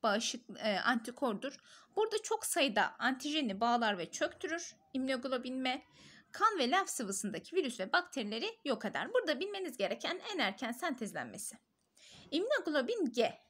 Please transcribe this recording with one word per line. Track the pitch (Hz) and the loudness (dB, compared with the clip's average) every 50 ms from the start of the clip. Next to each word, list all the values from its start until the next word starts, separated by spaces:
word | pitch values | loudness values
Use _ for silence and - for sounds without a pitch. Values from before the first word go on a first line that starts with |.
| - | 4
bağışık-, | - 202 220 233 - - - - - 196 - | 4 2 4 2 0 -4 -4 -10 -12 -10 -2
e, | - 220 202 185 | 0 2 2 4
antikordur. | - - 254 233 - - 240 - - 247 208 190 - 269 - - _ - - - - _ _ | 4 4 4 4 0 -4 -4 0 0 0 0 0 -4 -8 -10 -10 _ -20 -20 -20 -20 _ _
Burada | - 440 440 415 427 - | 2 2 4 2 -2 0
çok | - 453 440 - | 0 -2 -2 0
sayıda | - - 349 294 269 196 214 185 - - - | 0 2 4 4 4 4 4 2 2 0 0
antijeni | - 240 262 262 - 294 294 311 285 226 190 196 | 0 0 0 0 -2 -2 0 0 0 0 0 2
bağlar | 233 233 240 240 233 214 202 180 | 2 4 4 4 4 2 0 0
ve | 165 165 | -4 -6
çöktürür | - - 294 294 - - - 302 320 339 - - - _ _ _ _ | -2 -2 -2 -2 -2 -6 -6 -4 -4 -4 -6 -10 -14 _ _ _ _
immünoglobin | 262 254 262 269 247 262 269 262 247 240 247 254 | -2 0 0 -2 -2 0 -2 -2 -2 -2 -4 -4
M. | 262 254 262 247 294 - _ - - - - - - - _ | -2 -2 -2 -2 -4 -6 _ -20 -20 -20 -20 -20 -20 -20 _
Kan | - - 392 440 427 349 | -2 4 4 4 4 4
ve | 254 240 | 2 4
lenf | 285 381 381 359 | 4 4 2 2
sıvısındaki | - - 247 190 196 - - 202 - 165 - - - | -2 -4 -4 -2 -4 -2 -4 -4 -4 -6 -8 -2 0
virüs | 370 330 262 - - | 0 0 0 -2 -4
ve | 185 196 - | -4 2 2
bakterileri | 349 349 - - 277 220 208 220 226 311 427 453 _ _ | 2 2 2 -4 -4 -4 -2 -2 -4 -4 -4 -6 _ _
yok | 285 247 - - | -2 -2 0 -2
eder. | 208 - 131 175 247 453 | -4 -2 -2 -4 2 2
Burada | 508 453 320 294 247 | 2 2 2 0 0
bilmeniz | 349 403 403 392 381 330 247 - | 0 -4 -4 -4 -4 -6 -2 -2
gereken | 196 175 208 233 - 277 330 381 - 427 415 | 0 0 0 -2 -2 -4 -4 -2 -4 -6 0
en | 349 | 2
erken | 240 196 202 - - 226 | 2 0 0 -2 -4 -4
sentezlenmesi. | 240 247 - 339 269 240 226 196 180 156 123 117 95 - - - - - _ _ _ _ _ _ _ _ - - - - - - | -4 -2 -4 -4 -4 -4 -6 -6 -6 -6 -6 -6 -8 -10 -10 -10 -10 -12 _ _ _ _ _ _ _ _ -20 -20 -20 -20 -12 -2
İmmünoglobin | - 320 381 494 605 480 - - 294 285 254 254 480 466 359 233 | -2 0 2 2 0 0 0 2 0 2 2 2 0 0 0 0
G. | - 240 226 - - - _ _ | 2 2 2 2 0 -6 _ _